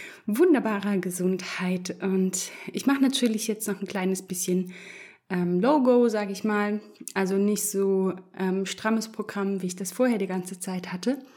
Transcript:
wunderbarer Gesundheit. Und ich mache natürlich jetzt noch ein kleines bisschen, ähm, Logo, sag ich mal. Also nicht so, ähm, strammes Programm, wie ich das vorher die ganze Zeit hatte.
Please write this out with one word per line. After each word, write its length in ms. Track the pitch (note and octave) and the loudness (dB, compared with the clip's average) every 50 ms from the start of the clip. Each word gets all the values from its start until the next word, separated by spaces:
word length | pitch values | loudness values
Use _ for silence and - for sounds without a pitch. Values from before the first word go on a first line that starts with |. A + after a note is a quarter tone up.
| - - - - - | -16 -16 -16 -10 -4
wunderbarer 720 | G#3 G#3 B3+ E4+ F#4+ C#4+ A#3 G3 A3 G#3 G3+ G3 G#3 G3+ F#3 | -2 2 4 6 6 6 4 4 0 -2 -2 0 0 0 0
Gesundheit. 960 | F#3 F3+ F3+ F3+ F3+ F#3 F#3+ F3+ - - - - F#3 F3+ F#3 F3+ F3+ - - - | -2 -2 -4 0 0 0 0 -2 -4 -8 -6 -4 -2 -2 -2 -2 -4 -6 -8 -4
Und 480 | G3 F#3+ F#3+ F#3+ F#3 F#3 - - - - - - - - | -2 0 2 2 2 2 0 -2 -6 -8 -10 -14 -12 -8
ich 140 | - - - | -6 0 2
mache 140 | C4+ C#4 C#4 | 2 4 4
natürlich 480 | C4+ B3+ C4+ - A#3+ A3+ A3 G#3+ - A3 | 4 2 2 2 0 0 0 0 -2 -2
jetzt 180 | G#3 G#3+ - G3+ | -4 -4 -2 -4
noch 120 | G3 G3 | -4 -4
ein 60 | G#3 | -4
kleines 340 | - - G3 F#3 F#3+ F#3+ F#3+ | -6 -4 -2 0 0 0 -2
bisschen, 520 | - - F#3 - - F#3 F3+ F#3 F3+ F3+ - - - - - - - - - _ _ - | -4 -8 -6 -4 -2 0 0 0 0 -2 -8 -16 -18 -18 -18 -20 -20 -20 -20 _ _ -4
ähm, 300 | F#3 F3+ F3 F3 F3+ F3+ | -2 0 0 2 2 2
Logo, 480 | A3 C4+ D#4 D4 B3 B3+ B3 B3 A#3+ A#3 | 4 4 4 6 6 6 6 6 6 4
sag 200 | G#3+ G#3 G#3 G3 | 4 0 -2 -4
ich 160 | G3 - - | -6 -2 -2
mal. 360 | G#3+ G#3+ G#3 G#3 G3+ G#3 G#3 - - - - - - - | 0 2 2 0 0 -2 -4 -6 -10 -20 -18 -12 -6 -2
Also 240 | F#3+ F#3+ F#3 G3 G3 | 0 0 2 2 2
nicht 240 | G3+ G#3 G#3 G#3 | 4 2 2 0
so, 500 | - - - G3 G3 G3 F#3+ F#3+ F#3+ F#3 F3+ - - _ - - | -2 -2 0 0 2 2 2 2 2 0 -2 -4 -10 _ -6 -2
ähm, 280 | F#3+ F#3 F#3 F#3+ F#3+ | 0 0 0 0 -2
strammes 420 | F#3 - - - A3 A3+ A3 A3 - | -4 -6 -2 0 0 0 0 -2 -4
Programm, 540 | - - G#3 - - G3+ G3 G3 G3 F#3 | -8 -10 -8 -6 -4 -4 -2 -2 -2 -2
wie 60 | F#3 F3+ | -4 -4
ich 80 | F3+ | -6
das 160 | - F#3+ F#3 | -6 -8 -6
vorher 260 | - - B3+ B3 A#3 F#3+ | 0 2 2 2 2 2
die 80 | G3 | 0
ganze 340 | F#3 F#3 F#3 F3+ - F#3+ - | -2 -2 -4 -4 -6 -10 -10
Zeit 320 | - G3 F#3 F3+ - - | -8 -6 -6 -6 -6 -8
hatte. 280 | F#3 F3+ - A#3+ C#4+ - - - - | -8 -4 -2 -2 -2 -2 -6 -16 -20